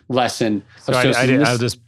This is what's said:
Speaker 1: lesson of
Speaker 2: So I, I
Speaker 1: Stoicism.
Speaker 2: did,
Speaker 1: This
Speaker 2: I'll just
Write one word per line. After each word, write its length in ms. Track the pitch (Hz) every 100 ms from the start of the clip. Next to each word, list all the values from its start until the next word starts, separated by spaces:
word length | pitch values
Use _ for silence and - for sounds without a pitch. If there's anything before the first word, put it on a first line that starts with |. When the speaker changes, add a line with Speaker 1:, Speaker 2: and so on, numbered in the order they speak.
| -
Speaker 1:
lesson 560 | 127 117 - 113 104 - -
of 60 |
Speaker 2:
So 100 | -
I, 60 | 131
I 20 |
Speaker 1:
Stoicism. 260 | 127 120 127
Speaker 2:
did, 120 | 131
Speaker 1:
This 80 | 117
Speaker 2:
I'll 80 | 123
just 220 | 120 -